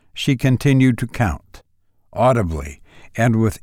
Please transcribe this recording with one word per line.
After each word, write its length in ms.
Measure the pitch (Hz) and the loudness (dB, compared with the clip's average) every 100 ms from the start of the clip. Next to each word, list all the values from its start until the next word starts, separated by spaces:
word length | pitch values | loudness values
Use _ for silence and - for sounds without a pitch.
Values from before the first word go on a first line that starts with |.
| _ - | _ -8
she 200 | - 131 | -2 0
continued 600 | 135 127 143 135 131 117 | 0 0 2 4 4 2
to 80 | 123 | -4
count, 560 | - 107 76 - - _ _ _ _ _ | -2 -2 -2 -10 -20 _ _ _ _ _
audibly 680 | - 123 123 92 78 69 69 - - - - | 0 2 2 0 -4 -8 -16 -20 -20 -14 -2
and 200 | 120 110 | 0 2
with 240 | 110 - | 0 -2